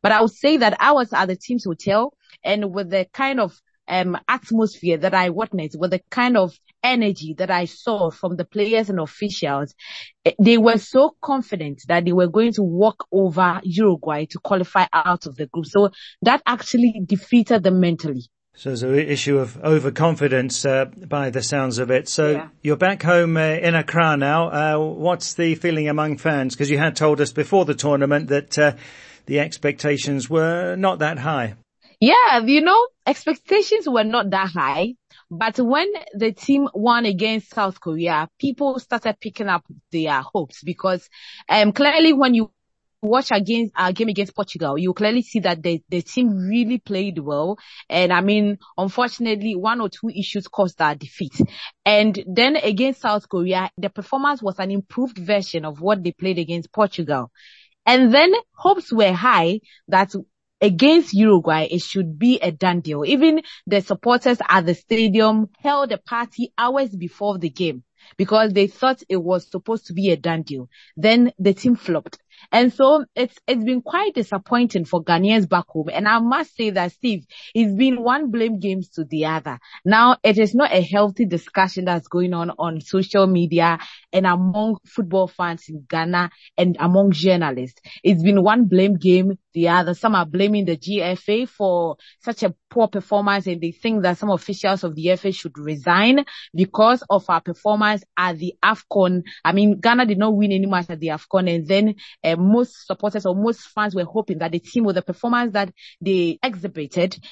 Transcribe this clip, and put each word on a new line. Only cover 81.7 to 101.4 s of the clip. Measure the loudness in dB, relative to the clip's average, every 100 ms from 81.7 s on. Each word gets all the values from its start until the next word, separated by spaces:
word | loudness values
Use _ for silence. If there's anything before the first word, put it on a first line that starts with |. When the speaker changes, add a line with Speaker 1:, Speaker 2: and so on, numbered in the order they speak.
| -2 -2
Speaker 1:
that's | -4 -2
going | -2 -2
on | -2 -4 -4
on | -6 -6
social | -4 -2 2 2 4
media | 4 2 2 2 2 -6 -20 _
and | 0
among | 2 2 0 0 -2 -4 _
football | -8 -2 0 -2
fans | -4 -6 -6 -12
in | -16 -8
Ghana | -4 -2 -2 -2 -8 -8 0
and | 0 0
among | 2 4 4
journalists. | 2 2 2 0 -4 -10 -14 -20 -4
It's | 0 2
been | 4 4
one | 4 4 4
blame | 4 2 2
game | 4 4 2 -4 _
the | -2 2
other. | 2 2
Some | -2 0
are | 0
blaming | 0 0 0 0
the | -2 -4
G | -4 -4
F | -4 -4 -4
A | -4
for | -4 -4 -2 0 -2 -6 _ _
such | -12 -6
a | -6 -6 _
poor | 0 0
performance, | -2 -2 0 0 -2 -2
and | -6
they | -8
think | -6 -4 0
that | 0 0
some | -2
officials | -2 -4 -4 -2 -2
of | -4
the | -4 -2
F | 0
A | -2
should | -6 -10 -10
resign | -10 -4 0 2 4 2 0 -10 -8
because | -2 0 4 4 2 0
of | -2 0
our | -2
performance | -4 -6 -2 0 0 -2 -6 -4
at | -4 -4
the | -8 -2
afcon. | -2 -2 -2 2 2 0 -4 -4
I | 0
mean, | 4 4 2
Ghana | 2 2 2
did | 0
not | 0 0
win | 0
any | 0 0
match | -2 -4
at | -8
the | -6
afcon, | -8 -2 -2